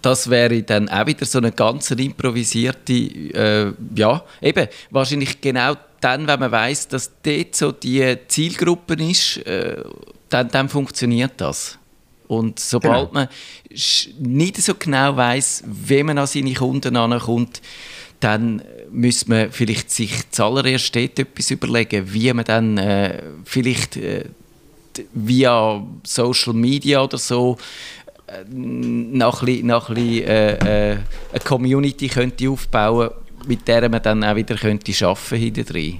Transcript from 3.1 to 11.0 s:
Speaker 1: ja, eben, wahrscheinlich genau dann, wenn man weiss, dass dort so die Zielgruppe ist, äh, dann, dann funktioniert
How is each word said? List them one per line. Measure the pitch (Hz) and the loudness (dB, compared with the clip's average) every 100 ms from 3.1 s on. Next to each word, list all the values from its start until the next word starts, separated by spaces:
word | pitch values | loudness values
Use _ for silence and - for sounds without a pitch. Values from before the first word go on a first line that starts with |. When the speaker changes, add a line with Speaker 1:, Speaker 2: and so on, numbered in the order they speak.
| - 76 - 107 107 104 98 - | -6 -8 0 2 4 0 -4 -8
Speaker 1:
ja, | 107 107 147 - - | 2 4 2 -2 -2
eben, | 139 175 151 - - | 0 0 -2 -6 -4
wahrscheinlich | 135 131 143 135 - | -2 0 -2 -4 -4
genau | 143 127 123 147 - _ | -2 0 0 -2 -10 _
dann, | 131 131 151 | 0 0 0
wenn | 139 | 0
man | 131 | 2
weiss, | 113 113 147 - | 2 0 -2 -4
dass | 135 - _ | -6 -6 _
dort | - 147 170 - | -2 -2 -2 -2
so | 147 | -2
die | 143 127 131 131 127 - | -2 -2 2 2 0 -2
Zielgruppe | - 160 - 170 175 - 160 | -2 0 0 0 0 -2 -2
ist, | 160 185 - - - | 0 0 0 -2 -4
äh, | 92 85 - - - - - _ | -4 -4 -6 -12 -16 -20 -20 _
dann, | 123 123 | 0 0
dann | 135 135 | 0 0
funktioniert | 147 135 - | -2 -4 -2